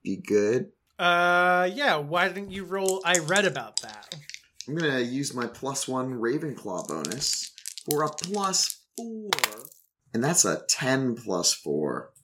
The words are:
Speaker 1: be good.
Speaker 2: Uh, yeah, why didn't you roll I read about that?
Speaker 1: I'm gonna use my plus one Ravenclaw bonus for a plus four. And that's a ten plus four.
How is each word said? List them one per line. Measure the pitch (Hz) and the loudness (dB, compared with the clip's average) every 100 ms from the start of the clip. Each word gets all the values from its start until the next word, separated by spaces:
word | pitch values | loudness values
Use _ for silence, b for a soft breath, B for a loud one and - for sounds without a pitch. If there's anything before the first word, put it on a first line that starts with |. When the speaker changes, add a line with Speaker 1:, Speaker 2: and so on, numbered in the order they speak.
Speaker 1:
be | - 95 | -8 -6
good. | - 104 104 123 - _ _ - | 2 4 4 2 -2 _ _ 0
Speaker 2:
Uh, | 175 175 175 175 180 180 180 | 2 4 4 6 4 4 2
yeah, | 220 277 156 | 0 2 2
why | 147 175 185 | 0 0 0
didn't | 180 202 | -2 -8
you | 190 | -8
roll | 175 196 190 190 | -6 0 0 2
I | 170 175 | 4 4
read | 156 190 | 4 4
about | 190 135 110 - | 2 0 -6 -8
that? | 113 107 104 156 - - - - - | -8 -10 -16 -18 -16 -18 -18 -16 -8
Speaker 1:
I'm | 160 | -2
gonna | 156 131 | 0 0
use | 120 131 139 | -2 -4 -4
my | 123 117 | -4 -6
plus | - 135 131 - | -6 -6 -4 -4
one | 127 131 | -2 -4
Ravenclaw | 123 117 147 160 117 104 87 - | -2 0 0 -4 -8 -8 -6 -6
bonus | 80 - - - - - B B - | -4 -4 -2 -2 -4 -6 B B -4
for | - 147 | 0 2
a | 147 | 0
plus | - 175 202 190 185 - - _ - | -2 -4 -2 0 0 0 -4 _ -12
four. | 233 220 208 185 - - - - _ _ _ | -10 -8 -2 0 0 -2 -16 -20 _ _ _
And | 113 | 0
that's | 135 175 95 | 2 4 2
a | 78 - | 2 -2
ten | - 127 131 131 | 0 2 2 2
plus | 113 107 90 - | -2 -2 0 0
four. | - 78 73 73 62 - _ | 0 -2 -2 -2 -4 -10 _